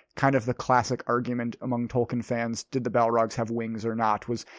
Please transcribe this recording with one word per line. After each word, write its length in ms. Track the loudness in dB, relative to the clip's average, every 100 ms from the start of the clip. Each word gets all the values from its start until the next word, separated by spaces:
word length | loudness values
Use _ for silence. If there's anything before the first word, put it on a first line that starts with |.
| _ 0
kind 200 | 2 2
of 100 | 0
the 80 |
classic 480 | -4 2 2 2 -4 0
argument 480 | 0 0 -4 -4 -6
among 260 | -4 -4 -2
Tolkien 380 | 0 0 -2 -2
fans, 400 | -2 -2 -4 -4
did 180 | -4
the 60 | 0
Balrogs 440 | 2 4 4 2 0
have 140 | -2
wings 340 | -2 -4 -4 -4
or 100 | 0
not? 320 | 2 2 -2
Was 180 | -6 -6